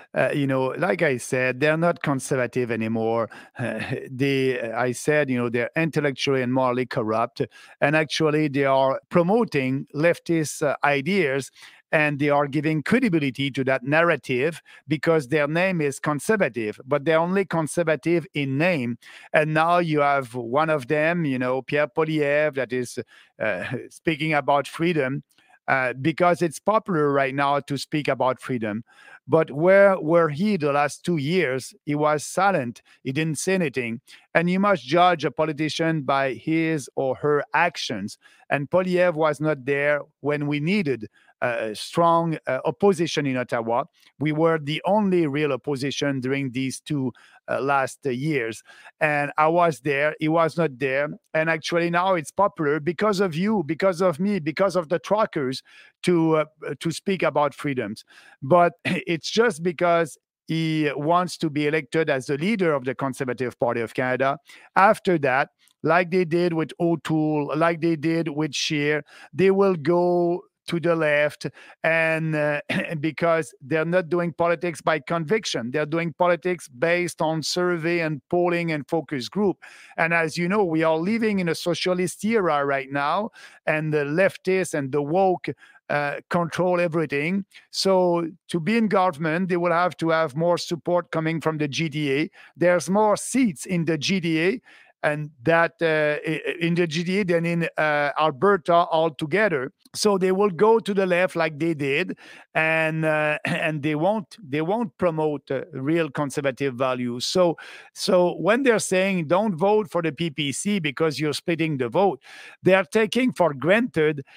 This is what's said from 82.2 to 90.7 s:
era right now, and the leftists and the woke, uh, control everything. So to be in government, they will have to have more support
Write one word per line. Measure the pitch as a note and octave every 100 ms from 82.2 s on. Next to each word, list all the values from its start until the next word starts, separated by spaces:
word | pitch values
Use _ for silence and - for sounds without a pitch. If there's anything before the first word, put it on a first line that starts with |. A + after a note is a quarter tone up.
era | G#3+ A3+ F3 D3
right | C#3+ C3+ C3+
now, | C#3+ C#3+ F3 G#3+ - - - -
and | D#3 D#3
the | D3+
leftists | C#3+ D#3 F#3+ - - F#3+ F3+
and | D#3 C3+
the | D3
woke, | D3 F3 F#3+ F3 - C#3 - _ -
uh, | D3 C#3+ D3 -
control | F3+ E3+ - F3+ F3+
everything. | F3 D#3+ D#3 C#3 D3+ G3 G3 - _
So | - G3 F#3 F3+ E3+ E3 - -
to | F3
be | D#3 A3+
in | A3
government, | G3 F#3 C#3+ D#3+ D#3+ F#3
they | F3
will | F3
have | E3 F3+ -
to | E3
have | D#3+ D#3+ C3
more | E3+ E3+
support | -